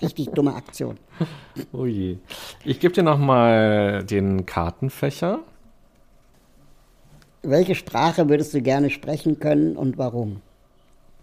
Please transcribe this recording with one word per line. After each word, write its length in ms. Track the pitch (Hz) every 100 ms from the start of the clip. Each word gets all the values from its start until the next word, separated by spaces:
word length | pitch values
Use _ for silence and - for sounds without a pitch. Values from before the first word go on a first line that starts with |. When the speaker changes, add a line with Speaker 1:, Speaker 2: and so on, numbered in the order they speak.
Speaker 1:
richtig 280 | 170 - 135
dumme 240 | 156 143 131
Aktion. 420 | - - 127 107 - - 160
Speaker 2:
<laughs> 400 | - - - -
Oh 120 | 131 127
je. 320 | 107 92 90 - - - - -
Ich 140 | 131
geb 140 | 175
dir 100 | 180
noch 140 | 170 143
mal 840 | 139 127 117 113 110 107 101 101
den 420 | 95 101 98 95 92
Kartenfächer. 920 | - 85 - 131 - 143 - 170 262 330 - - _ _ _ _ _ _ _ _ _ - - _ _ _ - _ _
Speaker 1:
Welche 340 | - 143 185 185
Sprache 540 | - 117 156 175 151
würdest 240 | 147 151
du 80 | 147
gerne 280 | 127 135 143
sprechen 500 | - - 151 160 147
können 360 | 151 147 156 156
und 220 | 135 123
warum? 440 | 127 120 107 98 - _ _ _ _ _ _ -